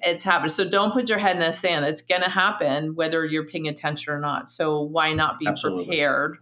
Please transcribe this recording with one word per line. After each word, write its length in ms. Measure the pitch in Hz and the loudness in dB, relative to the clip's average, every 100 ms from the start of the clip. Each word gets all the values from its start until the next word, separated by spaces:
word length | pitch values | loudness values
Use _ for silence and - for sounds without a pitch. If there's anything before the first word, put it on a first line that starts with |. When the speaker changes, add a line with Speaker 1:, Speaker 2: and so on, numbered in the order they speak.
Speaker 1:
it's 180 | 175 170 | -2 0
happening. 280 | 190 175 156 | 2 2 2
So 180 | - 185 | 0 2
don't 240 | 196 214 | 2 2
put 160 | 254 240 | 2 0
your 100 | 208 | 2
head 160 | 202 | 2
in 60 | 180 | 2
the 100 | 165 | 0
sand. 320 | 165 185 165 147 | 0 0 2 0
It's 160 | 156 | -2
gonna 260 | - 180 180 | 0 0 2
happen 680 | 190 190 - 147 143 156 | 2 2 2 0 0 -2
whether 300 | 160 160 165 | -2 0 0
you're 220 | 160 156 156 | 0 -2 -4
paying 200 | 175 156 | -6 -6
attention 460 | 151 151 151 - | -4 -4 -4 -6
or 80 | 147 | -4
not. 280 | 147 139 - | -4 -4 -6
So 340 | - 160 151 | -4 0 0
why 320 | 147 160 156 | 0 0 2
not 260 | 156 156 - | 2 0 0
be 80 | 156 | -4
Speaker 2:
Absolutely. 380 | - 151 92 160 | -2 -2 -4 -2
Speaker 1:
prepared 500 | 165 147 135 147 - | 0 2 2 -2 -6